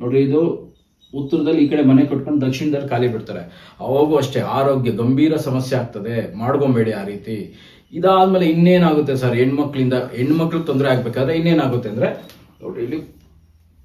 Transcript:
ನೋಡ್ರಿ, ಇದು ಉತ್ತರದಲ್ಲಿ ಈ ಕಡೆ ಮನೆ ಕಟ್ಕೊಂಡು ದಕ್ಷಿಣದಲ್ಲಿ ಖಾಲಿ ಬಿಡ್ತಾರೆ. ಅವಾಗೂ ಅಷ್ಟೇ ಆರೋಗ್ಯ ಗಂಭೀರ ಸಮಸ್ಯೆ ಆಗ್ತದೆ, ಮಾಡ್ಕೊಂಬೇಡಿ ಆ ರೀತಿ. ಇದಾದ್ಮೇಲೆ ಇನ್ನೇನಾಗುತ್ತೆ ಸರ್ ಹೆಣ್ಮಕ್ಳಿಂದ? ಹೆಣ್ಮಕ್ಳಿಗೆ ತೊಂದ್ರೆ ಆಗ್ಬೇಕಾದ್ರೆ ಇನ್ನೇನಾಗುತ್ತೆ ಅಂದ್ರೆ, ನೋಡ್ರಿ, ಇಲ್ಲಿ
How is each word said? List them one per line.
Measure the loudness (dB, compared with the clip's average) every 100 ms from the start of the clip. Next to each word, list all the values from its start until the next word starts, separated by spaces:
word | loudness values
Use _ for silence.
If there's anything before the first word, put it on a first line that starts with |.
ನೋಡ್ರಿ, | -2 2
ಇದು | 2 2 0 -2 -12 _ _ _ _
ಉತ್ತರದಲ್ಲಿ | -10 -4 -2 0 2 2
ಈ |
ಕಡೆ | 4
ಮನೆ | 6 6 4
ಕಟ್ಕೊಂಡು | 0 -2 0 0
ದಕ್ಷಿಣದಲ್ಲಿ | -2 -2 -2 -2
ಖಾಲಿ | -2 0
ಬಿಡ್ತಾರೆ. | -2 -8 -12 -12 -20 -20 -12
ಅವಾಗೂ | -2 2 2 2
ಅಷ್ಟೇ | 0 -4
ಆರೋಗ್ಯ | -4 0 0 0 0
ಗಂಭೀರ | -2 0 2 2 0
ಸಮಸ್ಯೆ | -2 -4 -2 -4
ಆಗ್ತದೆ, | -4 -8 -6 -6 -6 -6
ಮಾಡ್ಕೊಂಬೇಡಿ | -2 0 2 2 0
ಆ | -2
ರೀತಿ. | -8 -10 -10 -10 -10 -16 -20 -20 _
ಇದಾದ್ಮೇಲೆ | -2 2 4 4 2 2
ಇನ್ನೇನಾಗುತ್ತೆ | 4 4 6 4 2 0 0
ಸರ್ | 0 0
ಹೆಣ್ಮಕ್ಳಿಂದ? | 0 0 -2 -2 -2
ಹೆಣ್ಮಕ್ಳಿಗೆ | -2 -4 -4 0 0 0 -2 -2
ತೊಂದ್ರೆ | 0 2
ಆಗ್ಬೇಕಾದ್ರೆ | 0 -2 -2 -2 0
ಇನ್ನೇನಾಗುತ್ತೆ | 2 2 2 -2 -4
ಅಂದ್ರೆ, | -2 -4 -4 -14 -20 -20 _
ನೋಡ್ರಿ, | -12 -8
ಇಲ್ಲಿ | -6 -8 -10 -20 _ _ _ _ _ _